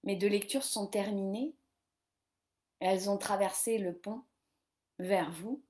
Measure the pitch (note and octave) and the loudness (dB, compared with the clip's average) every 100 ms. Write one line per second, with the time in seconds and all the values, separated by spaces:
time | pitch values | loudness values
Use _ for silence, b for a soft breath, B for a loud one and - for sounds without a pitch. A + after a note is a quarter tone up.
0 | - G3 G3+ G3 - C4+ C4 A3+ G3+ G#3+ | -2 2 4 4 2 0 0 -2 -2 -2
1 | G3+ G3+ G3 G#3 C#4 - _ _ _ _ | 0 -2 -2 -2 -4 -6 _ _ _ _
2 | _ _ _ _ _ _ _ _ F#3 F#3+ | _ _ _ _ _ _ _ _ 2 2
3 | G3 G3 - G3 G3+ - - A3+ F#3 F3 | 2 0 0 2 2 2 0 2 0 -4
4 | - A3+ - _ _ _ _ _ _ _ | -8 -10 -12 _ _ _ _ _ _ _
5 | F#3 G3 E3 E3 G3+ C4+ - | 0 2 2 -4 -6 -6 -8